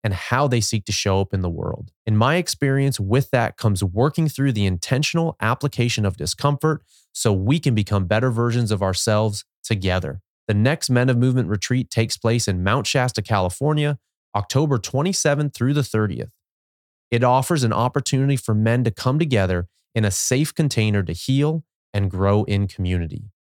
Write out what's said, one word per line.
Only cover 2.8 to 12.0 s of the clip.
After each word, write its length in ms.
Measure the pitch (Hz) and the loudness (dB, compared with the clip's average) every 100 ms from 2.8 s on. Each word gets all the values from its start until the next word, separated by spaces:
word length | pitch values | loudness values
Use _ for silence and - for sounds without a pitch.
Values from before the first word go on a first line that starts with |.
| 139 - | 0 0
with 320 | 98 123 135 | 0 0 2
that 260 | 123 117 - | 0 0 0
comes 260 | 110 95 | 0 0
working 460 | 95 95 139 160 160 | -2 0 0 2 -2
through 220 | - 139 | 0 -2
the 160 | 110 98 | 2 0
intentional 680 | 90 - 127 151 170 165 - | -2 -2 -2 0 0 -2 -2
application 640 | 110 120 143 - 120 113 101 | -2 0 -2 0 -2 0 -2
of 100 | 90 | -2
discomfort 680 | 73 - 143 143 156 147 _ _ _ | -6 -2 -2 0 -2 -2 _ _ _
so 220 | - 117 | -4 0
we 260 | 98 98 160 | 2 2 2
can 140 | 147 | 2
become 320 | 110 101 101 90 | 0 2 0 2
better 240 | 107 127 | 2 2
versions 400 | 117 120 117 113 | 0 0 0 0
of 140 | 104 | 0
ourselves 600 | 95 92 - 107 110 104 - _ | 0 0 0 2 0 -4 -12 _
together. 580 | - 110 92 92 80 69 _ _ - | -4 -2 0 0 -2 -10 _ _ -2
The 60 | |
next 380 | 104 117 - - | 2 2 0 0
Men 180 | 123 127 | 2 4
of 80 | 120 | 2
Movement 320 | 127 127 85 | 2 2 0
retreat 400 | 101 - 127 120 | -4 -2 -2 -2
takes 280 | - | -2